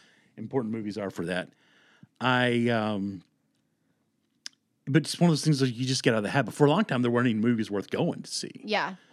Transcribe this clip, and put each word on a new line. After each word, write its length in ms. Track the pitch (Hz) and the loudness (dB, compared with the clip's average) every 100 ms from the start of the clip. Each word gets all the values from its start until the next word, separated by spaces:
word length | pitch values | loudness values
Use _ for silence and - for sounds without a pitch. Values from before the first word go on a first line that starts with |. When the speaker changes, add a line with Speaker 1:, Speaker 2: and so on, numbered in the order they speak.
| _ _ _ - | _ _ _ -14
Speaker 1:
important 380 | 110 135 113 | -4 -4 -2
movies 240 | 113 104 101 | -6 -6 -6
are 120 | 98 | -8
for 160 | - 85 | -6 -4
that. 240 | 90 - _ _ _ _ _ - _ | -4 -6 _ _ _ _ _ -20 _
I, 480 | 127 123 123 120 117 | 0 2 2 2 2
um, 520 | 113 107 104 101 95 - _ _ _ _ _ _ _ _ _ _ _ - _ _ _ - | 2 0 -2 -4 -8 -16 _ _ _ _ _ _ _ _ _ _ _ -20 _ _ _ 0
but 160 | 143 | 2
it's 160 | - - | 2 2
one 100 | 175 | 2
of 20 | |
those 100 | 147 | 4
things 160 | 156 139 | 2 2
that 100 | 131 | 2
you 140 | 113 127 | 0 -2
just 180 | 131 | 0
get 100 | 131 | 2
out 40 | 113 | 0
of 60 | |
the 60 | 101 | 0
habit. 240 | 139 110 | 0 -2
For 120 | - 147 | 4 4
a 40 | |
long 160 | 160 220 | 4 2
time, 160 | 131 | 0
there 100 | 123 | 2
weren't 160 | 120 123 | 2 2
any 60 | 110 | 2
movies 300 | 117 117 101 | 2 2 0
worth 200 | 101 - | -4 -4
going 320 | - 160 - | -2 -2 -4
to 80 | - | -8
see. 300 | - - - | -8 -8 -12
Speaker 2:
Yeah. 320 | 208 202 156 190 _ | -4 -2 -2 -8 _